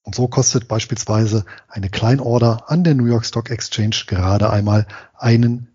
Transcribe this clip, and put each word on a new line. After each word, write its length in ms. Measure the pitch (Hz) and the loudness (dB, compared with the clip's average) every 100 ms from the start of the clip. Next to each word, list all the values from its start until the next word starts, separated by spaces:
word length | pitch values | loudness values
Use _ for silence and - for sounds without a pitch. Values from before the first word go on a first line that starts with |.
Und 140 | - 101 | -10 -4
so 120 | 123 | -2
kostet 400 | 135 123 123 - | 0 0 0 -2
beispielsweise 800 | 110 - 113 - 110 110 110 101 - _ | -4 -4 -6 -2 0 2 0 -4 -12 _
eine 240 | - 95 | -10 -8
Kleinorder 720 | - 113 135 127 120 117 113 - | -2 0 0 2 2 2 0 -2
an 120 | 160 | 0
der 120 | 175 135 | 2 2
New 100 | 120 | 2
York 200 | 120 113 | 0 -2
Stock 260 | 117 - | -6 -6
Exchange 440 | 117 - - 107 - - | -8 -6 -2 -2 -2 -4
gerade 420 | 92 92 104 107 | -2 0 2 2
einmal 380 | 104 104 107 107 - - - | 2 2 2 0 -6 -20 -4
einen 520 | 120 117 120 123 120 | 2 4 4 0 -8